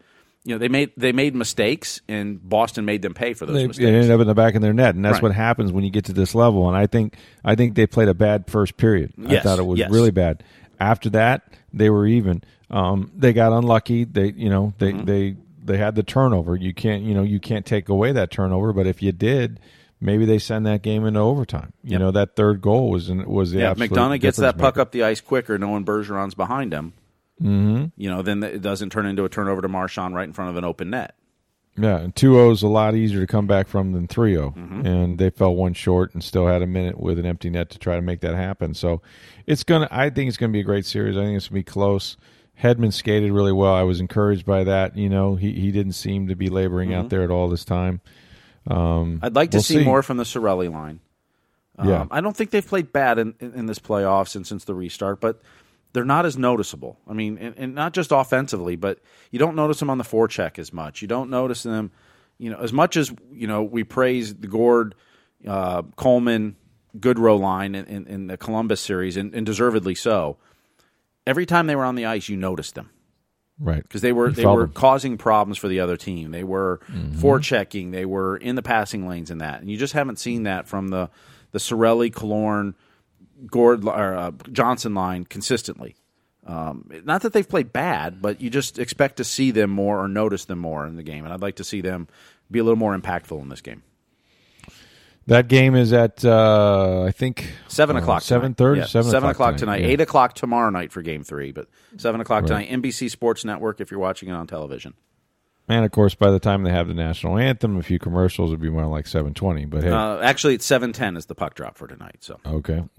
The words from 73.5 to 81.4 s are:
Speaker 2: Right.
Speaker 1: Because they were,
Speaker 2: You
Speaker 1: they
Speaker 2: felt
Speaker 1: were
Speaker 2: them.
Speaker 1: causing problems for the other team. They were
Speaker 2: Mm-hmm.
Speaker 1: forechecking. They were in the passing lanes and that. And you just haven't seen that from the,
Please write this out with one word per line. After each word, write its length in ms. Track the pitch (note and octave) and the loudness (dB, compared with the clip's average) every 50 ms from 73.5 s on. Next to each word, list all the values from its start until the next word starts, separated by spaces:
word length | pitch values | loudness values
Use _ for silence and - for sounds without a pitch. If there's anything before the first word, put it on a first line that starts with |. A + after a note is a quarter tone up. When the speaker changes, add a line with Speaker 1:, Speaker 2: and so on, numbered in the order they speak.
| _ - | _ -6
Speaker 2:
Right. 240 | D3 F2 D#2+ D2+ | -4 -2 -2 -2
Speaker 1:
Because 180 | - _ - G#2 | -4 _ -8 -2
they 120 | G#2 B2 | 0 0
were, 160 | B2 A#2+ A#2+ B2 | 2 2 2 2
Speaker 2:
You 60 | - | 2
Speaker 1:
they 80 | A#2 | 2
Speaker 2:
felt 140 | A2+ G2 G2+ F#2 | 4 4 6 4
Speaker 1:
were 40 | F2+ | 4
Speaker 2:
them. 60 | D2+ | 0
Speaker 1:
causing 460 | D2+ - C3 C3 C3+ C3+ C#3 C3+ A#2 G#2 | 0 4 4 4 4 4 0 -4 -6 -2
problems 400 | - A#2 G#2+ G#2+ G2+ G2+ G2 - | 2 4 4 4 2 0 -2 -4
for 80 | - | -4
the 140 | G2 F#2 F#2 | -2 0 0
other 160 | F2+ F2 F2 | 0 -2 -2
team. 340 | - - G2 F2+ E2 D#2+ D#2 | -4 -6 -8 -8 -8 -8 -10
They 140 | D#2+ E2+ F#2+ | -10 -10 -8
were 340 | F#2 F#2+ F#2+ F#2+ F#2 F2+ - - - | -6 -4 -4 -2 -4 -4 -6 -8 -12
Speaker 2:
Mm-hmm. 280 | - F2 E2 D2 D2+ D#2+ | -10 -8 -8 -6 -4 2
Speaker 1:
forechecking. 720 | D#2+ C#3+ C#3 C#3+ D3 - C3+ G#2+ F#2+ - - G2+ F2+ F2+ | 4 4 4 4 2 0 -2 -2 -2 -4 -8 -10 -10 -8
They 140 | F#2 F#2 F#2 | -8 -8 -6
were 300 | F#2 F#2+ F#2+ F#2+ F#2+ G2 | -4 -4 -4 -4 -4 -6
in 180 | - - B2 B2 | -6 -6 -6 -6
the 80 | B2+ | -6
passing 460 | A#2 - A#2 A2 G#2 - - G2+ F#2+ F2+ | -2 0 0 0 0 -2 -6 -8 -8 -8
lanes 240 | F2 E2+ E2 D#2+ | -8 -10 -10 -10
and 80 | F2 D#2+ | -10 -8
that. 200 | D#2 D2+ C#2+ A1+ | -8 -8 -10 -10
And 80 | E2+ G2+ | -10 -10
you 80 | G#2+ | -6
just 160 | G#2+ C#3 C#3 | -6 -6 -4
haven't 280 | C#3+ D3+ C#3+ C3 G#2 - | -2 -4 -4 -4 -6 -10
seen 240 | - B2 A#2+ A#2 A2 | -8 -8 -6 -6 -4
that 240 | G2+ F#2 F2+ - - | -4 -6 -6 -8 -8
from 180 | - G2 F#2+ F#2+ | -8 -6 -6 -4
the, 220 | F#2+ F#2 F2+ - - _ _ _ - _ | -4 -4 -6 -6 -10 _ _ _ -20 _